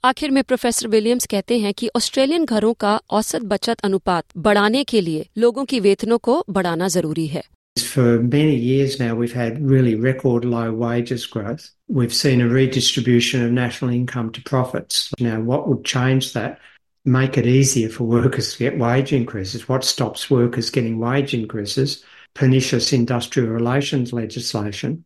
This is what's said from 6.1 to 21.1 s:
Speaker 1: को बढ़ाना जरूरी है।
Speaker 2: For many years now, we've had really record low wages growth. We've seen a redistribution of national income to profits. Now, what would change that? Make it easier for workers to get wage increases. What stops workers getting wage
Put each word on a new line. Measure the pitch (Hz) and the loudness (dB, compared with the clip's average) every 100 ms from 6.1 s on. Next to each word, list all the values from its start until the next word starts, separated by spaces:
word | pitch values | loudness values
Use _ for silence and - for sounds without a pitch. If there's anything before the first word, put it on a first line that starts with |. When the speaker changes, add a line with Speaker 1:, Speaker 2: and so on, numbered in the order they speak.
| 233 | 0
Speaker 1:
को | - 285 370 | 2 0 0
बढ़ाना | 190 180 165 185 | -2 -2 0 0
जरूरी | 175 160 151 160 | 0 -2 -4 -4
है। | 156 - _ _ - | -6 -10 _ _ -6
Speaker 2:
For | - - 120 117 | -4 2 4 4
many | 120 147 151 131 | 4 4 4 2
years | 120 135 139 135 | 2 2 0 -2
now, | 120 113 | -4 -2
we've | 120 123 | -4 -2
had | 117 123 139 | -4 -2 2
really | 131 123 110 | 4 4 2
record | 123 131 135 120 120 | 0 0 0 0 0
low | 117 117 113 | -2 -2 -2
wages | 117 120 120 120 - | -2 -2 -2 -6 -6
growth. | 117 101 143 - _ _ | -8 -6 -8 -12 _ _
We've | 170 120 | -2 0
seen | - 147 127 | 0 2 4
a | 120 | 4
redistribution | 127 131 131 117 - 120 120 120 131 117 | 2 2 2 0 0 2 4 4 0 0
of | |
national | 123 123 - 127 | 0 -2 -4 -2
income | 120 123 127 113 | -2 -2 -4 -6
to | - | -8
profits. | - 135 127 113 - - - - | -2 0 0 -4 -4 -6 -6 -4
Now, | 120 110 | -2 -2
what | 117 135 - | 0 0 0
would | 139 - | -2 -2
change | 131 127 131 131 | 0 2 2 0
that? | 123 107 - - _ _ _ - | -6 -6 -10 -20 _ _ _ 2
Make | 127 135 135 | 2 2 2
it | 117 | 4
easier | 131 135 131 110 | 4 4 2 -2
for | - 120 | -2 0
workers | 117 131 131 - | 2 2 0 -6
to | - | -4
get | 123 127 | -4 0
wage | 117 127 139 | 0 2 2
increases. | 139 117 107 95 113 - | 0 -2 -6 -8 -10 -2
What | 131 | -2
stops | - - 117 - - | -2 -2 -4 -4 0
workers | 131 120 120 113 | 2 2 0 -2
getting | - 113 113 | -2 -2 -2
wage | 117 | -2